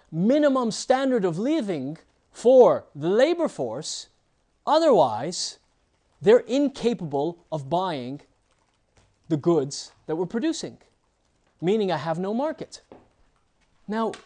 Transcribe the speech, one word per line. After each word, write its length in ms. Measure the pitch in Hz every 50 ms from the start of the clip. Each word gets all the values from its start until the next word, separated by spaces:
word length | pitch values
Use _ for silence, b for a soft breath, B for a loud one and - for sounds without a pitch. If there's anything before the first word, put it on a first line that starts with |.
| b b
minimum 600 | - 160 180 220 269 302 294 285 262 262 247 226 208
standard 520 | - - - 254 254 277 269 254 233 185
of 140 | 185 160 170
living 580 | 214 277 320 330 240 196 180 147 127 139 160 - _ _ _ _ _ _ _
for 540 | - - 226 262 262 240 180 147 113 - - -
the 160 | 147 143 170
labor 380 | 196 220 262 320 349 339 320
force. 640 | 277 - - 139 117 107 135 160 - - - - - _ _ _ _ _ _ _ _ _ _ _
Otherwise, 920 | - 277 320 330 311 247 185 175 208 - - 135 165 180 - - - - - _ _ _ _ _ _ _ _ _ _ _ _
they're 200 | 143 185 226 247
incapable 1040 | - - 233 277 285 269 - - - 233 233 170 180 151 139 139 143 170 170 - _ _ -
of 180 | 156 135 135
buying 500 | 160 175 190 185 165 135 123 123 135 143 - _ _ _ _ _ _ _ _ _ _ _ _ _ _ _ _ _ _ _ _ -
the 80 | 165
goods 560 | 147 120 170 170 156 135 143 - - - - _ _ _
that 100 | - 156
we're 100 | 165 180
producing, 520 | 170 - 226 240 330 311 - - 143 113 - _ _ _ _ _ _ _ _ _ _ _ _ _ _ _ _
meaning 320 | 156 170 208 226 208 185 170
I 60 | 147
have 200 | 135 165 160 165
no 160 | 185 190 214
market. 460 | 233 277 320 294 - - - - - _ _ - - _ _ _ _ _ _ _ _ _ _ _ _ _ _ _ _ _
Now, 260 | - 208 220 220 214 - - -